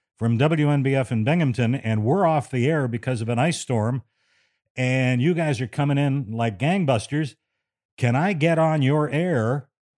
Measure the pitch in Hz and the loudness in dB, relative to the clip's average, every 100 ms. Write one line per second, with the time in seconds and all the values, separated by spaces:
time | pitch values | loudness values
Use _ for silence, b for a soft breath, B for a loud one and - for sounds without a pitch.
0 | b - 117 113 147 160 147 143 135 135 | b -4 0 2 2 2 2 2 2 0
1 | 123 113 110 170 147 120 117 135 113 110 | 0 -2 0 2 0 0 0 -2 -2 -2
2 | 110 185 170 156 - 127 127 160 127 113 | 0 2 2 0 -2 -2 0 0 -2 -4
3 | - 120 113 117 160 - - 117 110 131 | -4 -4 -2 0 0 0 -2 -2 0 -2
4 | - _ _ _ _ _ _ - 127 131 | -8 _ _ _ _ _ _ -4 -2 0
5 | 127 123 147 175 156 113 123 - 143 143 | 2 2 2 0 0 -2 -4 -2 0 0
6 | 143 139 104 113 117 98 143 196 151 113 | 0 -2 -4 -4 -4 -2 -2 0 2 0
7 | - 147 151 - _ _ _ _ _ - | 0 -4 -4 -8 _ _ _ _ _ -4
8 | 123 123 185 170 160 160 160 156 135 151 | 0 0 0 0 0 2 2 2 2 2
9 | 151 143 180 143 110 139 - _ _ | 0 -2 0 0 0 -2 -6 _ _